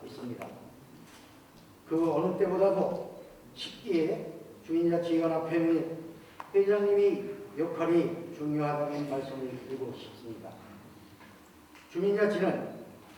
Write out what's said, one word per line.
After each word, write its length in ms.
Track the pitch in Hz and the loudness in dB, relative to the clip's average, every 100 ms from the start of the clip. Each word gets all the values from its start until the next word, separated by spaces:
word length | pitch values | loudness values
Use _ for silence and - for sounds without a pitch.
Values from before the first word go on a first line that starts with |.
있습니다. 420 | 127 - 120 110 - - - - - - - - - - - - - - - | -14 -12 -10 -10 -12 -14 -20 -20 -20 -20 -20 -20 -20 -20 -20 -20 -20 -18 -4
그 240 | 160 165 | 0 2
어느 240 | 147 185 - | 2 2 2
때보다도 800 | 190 185 196 - - - - - - - - | 2 4 4 4 0 -2 -8 -12 -18 -20 -20
십기 800 | - - - 226 165 160 - - - - - - | -14 -14 -10 0 2 2 0 -6 -12 -16 -14 -2
주민자치연합회 920 | 165 170 170 170 165 165 160 - 165 | 2 4 4 2 2 2 0 0 2
및 280 | 165 160 - - - - - - - | 4 2 0 -8 -12 -16 -18 -18 0
회장님이 680 | 196 196 208 202 202 202 - - - - - | 4 6 4 4 6 4 2 -4 -8 -8 -4
역할이 760 | 165 160 165 170 - - - - | -2 0 2 4 4 -2 -10 -6
중요하다는 760 | 151 151 147 147 147 147 143 | -2 0 0 0 -2 -4 -4
말씀을 400 | 135 135 135 127 123 131 | -4 -4 -6 -8 -8 -8
드리고 280 | 131 123 | -8 -8
싶습니다. 560 | - - - 117 101 - - - - - - - - - - - - - - - | -10 -14 -16 -14 -12 -14 -16 -18 -20 -20 -20 -20 -20 -20 -20 -20 -20 -20 -20 -8
주민자치는 800 | 170 196 208 208 170 180 - - - - - - | 0 2 4 4 4 2 0 -4 -10 -16 -18 -20